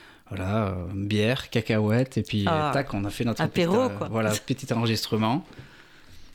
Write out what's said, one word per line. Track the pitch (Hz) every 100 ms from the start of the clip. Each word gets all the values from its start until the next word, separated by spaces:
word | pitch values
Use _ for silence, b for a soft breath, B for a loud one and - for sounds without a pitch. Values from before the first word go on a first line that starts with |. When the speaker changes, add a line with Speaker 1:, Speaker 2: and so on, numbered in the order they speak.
| B B -
Speaker 1:
voilà, | 95 95 107 101
euh, | 92 87 98
bière, | 101 104 107 131 -
cacahuètes | 117 - 110 107 113 131 -
et |
puis | - 104 101
Speaker 2:
Ah. | 160 151
Speaker 1:
tac, | 135 139 101
on | 104
a |
fait | - 120
notre | 110
Speaker 2:
Apéro, | 160 - 170
Speaker 1:
petit, | 202 254
euh, | 202
Speaker 2:
quoi. | 156
Speaker 1:
voilà, | 113 110
petit | 107 - 135 -
enregistrement. | 113 117 110 - 107 110 135 - B B B B B B B B